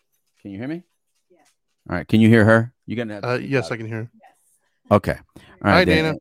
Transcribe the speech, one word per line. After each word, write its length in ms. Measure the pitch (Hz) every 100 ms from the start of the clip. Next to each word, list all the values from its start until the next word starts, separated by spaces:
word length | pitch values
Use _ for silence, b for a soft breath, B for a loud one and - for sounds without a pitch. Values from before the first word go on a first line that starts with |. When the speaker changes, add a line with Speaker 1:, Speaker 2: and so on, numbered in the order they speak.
| _ _ _ _
Speaker 1:
Can 100 | 104
you 60 | 98
hear 80 | 131
me? 160 | 165 - _ _ _ _
Speaker 2:
Yes. 160 | _ _ _ _ _ -
Speaker 1:
All 60 | 90
right. 100 | -
Can 140 | 110
you 80 | 110
hear 160 | 113
her? 300 | 107 113 120 _ -
You're 120 | 107
gonna 160 | 113
have 100 | 104
to 60 | 120
Speaker 3:
Uh, 80 | 123
Speaker 1:
speak 120 | 131
Speaker 3:
yes, 160 | 135 -
Speaker 1:
up. 40 |
Speaker 3:
I 60 | 117
can 100 | 110
hear. 240 | 113 117
Speaker 2:
Yes. 180 | _ _ _ _ _ _ _ -
Speaker 1:
Okay. 200 | 104 -
All 280 | - _ - B B
right, 100 | 104
Speaker 3:
Hi, 140 | 165 175
Speaker 1:
Dana. 220 | 160 160
Speaker 3:
Dana. 80 | 151